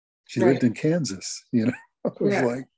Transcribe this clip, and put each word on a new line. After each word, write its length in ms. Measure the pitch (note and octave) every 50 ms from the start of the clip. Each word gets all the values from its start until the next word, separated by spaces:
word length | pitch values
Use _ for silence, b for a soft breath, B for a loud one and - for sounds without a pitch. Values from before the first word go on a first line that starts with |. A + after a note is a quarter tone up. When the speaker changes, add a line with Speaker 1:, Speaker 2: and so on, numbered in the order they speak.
| _ _ _ _ _
Speaker 1:
She 140 | - - -
lived 220 | F3+ C3 C3+ B2+
Speaker 2:
Right. 20 | C3
Speaker 1:
in 100 | A#2 G2+
Kansas, 680 | - - D#3 E3 F3 C#3+ G2+ G2 F2+ - - - - - _
you 140 | - A#2 A2
know. 60 | A#2+ - - - _
<laughs> 160 | _ _ -
I 40 | -
was 80 | - -
Speaker 2:
Correct. 260 | F3 G3+ G3+ F3+ C#3
Speaker 1:
like, 220 | A#2 A#2+ C3 C3 - _